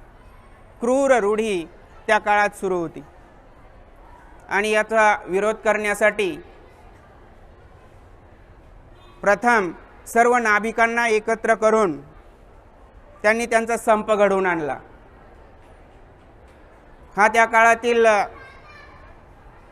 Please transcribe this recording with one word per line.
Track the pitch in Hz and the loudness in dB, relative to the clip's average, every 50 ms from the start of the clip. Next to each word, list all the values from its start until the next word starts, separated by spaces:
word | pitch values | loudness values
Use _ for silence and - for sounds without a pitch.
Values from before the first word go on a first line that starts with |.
| - - - - - - - - - - - - - - - - | -20 -20 -20 -20 -20 -20 -20 -20 -20 -20 -20 -20 -20 -20 -14 -8
क्रूर | 233 233 254 277 277 262 | -4 -2 0 0 2 2
रूढी | 262 233 196 202 214 214 226 220 196 175 - - - - - - - - - - | 2 2 2 0 0 -2 -2 -4 -4 -6 -6 -10 -14 -20 -20 -20 -20 -10 -2 0
त्या | 214 214 | 0 0
काळात | - 208 208 208 208 202 | 2 2 2 2 2 0
सुरू | 202 - 202 185 185 175 | -2 -6 -6 -4 -4 -4
होती | 165 156 - 139 143 - - - - - - - - - - - - - - - - - - - - - - - - - - - - - | -4 -6 -10 -14 -18 -20 -20 -20 -20 -20 -20 -20 -20 -20 -20 -20 -20 -20 -20 -20 -20 -20 -20 -20 -20 -20 -20 -20 -20 -20 -20 -20 -10 -6
आणि | - 196 208 214 | -4 -2 -2 0
याचा | 214 214 214 214 220 220 214 214 202 - - | 0 -2 -2 0 0 2 2 2 2 0 -4
विरोध | 170 175 196 208 220 220 | -4 -4 -2 -2 -2 -4
करण्यासाठी | 220 - 220 208 214 214 208 202 - 220 208 202 214 202 180 151 - - - - - - - - - - - - - - - - - - - - - - - - - - - - - - - - - - - - - - - - - - - - - - - - - - - - - - - - - | -2 -2 -2 -2 -2 -2 -4 -2 0 0 0 0 -2 -4 -6 -6 -8 -14 -20 -20 -20 -20 -20 -20 -20 -20 -20 -20 -20 -20 -20 -20 -20 -20 -20 -20 -20 -20 -20 -20 -20 -20 -20 -20 -20 -20 -20 -20 -20 -20 -20 -20 -20 -20 -20 -20 -20 -20 -20 -20 -20 -20 -20 -20 -20 -20 -20 -20 -20 -20 -20 -18 -6
प्रथम | - 196 208 202 240 240 240 220 190 170 - - - - - - - - | -2 -2 -2 0 0 0 0 0 -2 -4 -8 -12 -18 -20 -20 -20 -16 -4
सर्व | - 233 233 240 240 240 | 0 2 2 2 2 0
नाभिकांना | 233 214 208 208 202 226 214 240 233 226 233 240 240 233 | 2 0 0 0 0 -2 -2 0 -2 0 0 -2 -2 0
एकत्र | 220 214 208 220 226 220 - 220 226 | -2 -2 -2 -2 -4 -2 -2 -2 -2
करून | - 214 220 220 220 214 175 143 139 143 - - - - - - - - - - - - - - - - - - - - - - - | 0 2 2 2 2 0 0 -2 -6 -12 -18 -20 -20 -20 -20 -20 -20 -20 -20 -20 -20 -20 -20 -20 -20 -20 -20 -20 -20 -20 -20 -14 -4
त्यांनी | - 208 220 233 240 | -2 -2 0 0 -2
त्यांचा | 233 240 226 226 226 233 220 | -2 -2 -2 -2 -2 -4 -4
संप | - 233 214 214 208 220 | 0 0 0 0 0 -2
घडवून | 214 202 208 196 196 190 190 | 0 2 2 2 2 0 0
आणला. | 180 175 165 151 139 127 113 - - - - - - - - - - - - - - - - - - - - - - - - - - - - - - - - - - - - - - - - - - - - - - - 185 | -2 -2 -4 -4 -6 -8 -10 -12 -18 -20 -20 -20 -20 -20 -20 -20 -20 -20 -20 -20 -20 -20 -20 -20 -20 -20 -20 -20 -20 -20 -20 -20 -20 -20 -20 -20 -20 -20 -20 -20 -20 -20 -20 -20 -20 -20 -20 -20 -20 -20 -20 -20 -8 0 2
हा | 208 220 | 2 4
त्या | 214 233 226 | 4 2 2
काळातील, | 220 233 226 226 233 233 226 240 240 233 233 226 | 4 4 4 4 4 4 2 0 0 2 4 4
अ, | 226 214 202 165 - - - - - - - - - - - - - - - - - - - - - - - - - - - - - | 4 4 2 0 -4 -8 -14 -20 -20 -20 -20 -20 -20 -20 -20 -20 -20 -20 -20 -20 -20 -20 -20 -20 -20 -20 -20 -20 -20 -20 -20 -20 -20